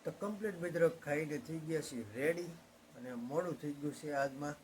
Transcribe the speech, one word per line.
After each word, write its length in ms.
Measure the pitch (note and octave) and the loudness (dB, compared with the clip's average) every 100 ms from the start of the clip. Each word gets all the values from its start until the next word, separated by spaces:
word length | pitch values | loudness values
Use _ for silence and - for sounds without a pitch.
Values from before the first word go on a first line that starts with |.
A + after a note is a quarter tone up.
તો 80 | - | -6
કમ્પ્લીટ 500 | D#3+ G3+ G#3 G#3+ F3 | -4 -4 -2 -4 -2
મિત્રો 280 | E3+ E3 E3 | -2 6 6
ખાઈને 480 | - - D3 D#3 D3 | 6 0 0 2 -2
થઈ 220 | B2+ D#3+ | -2 -4
ગયા 220 | D#3 D#3+ | 0 0
છીએ 240 | D3 B2+ G#2 A2 | 0 -4 -4 0
રેડી 300 | C#3+ E3+ F3 E3 - - - B2+ | 2 2 -2 -8 -16 -20 -20 -12
અને 160 | B2 | -8
મોડું 480 | B2 A#2+ D3+ F3+ D3+ | -6 0 0 0 -2
થઈ 100 | D3+ | -4
ગયું 220 | C#3+ D3 | -2 -4
છે 200 | C#3+ D3+ | -4 -2
આજમાં. 420 | C#3+ C#3 C3+ D3 D3 | 2 2 0 -4 -4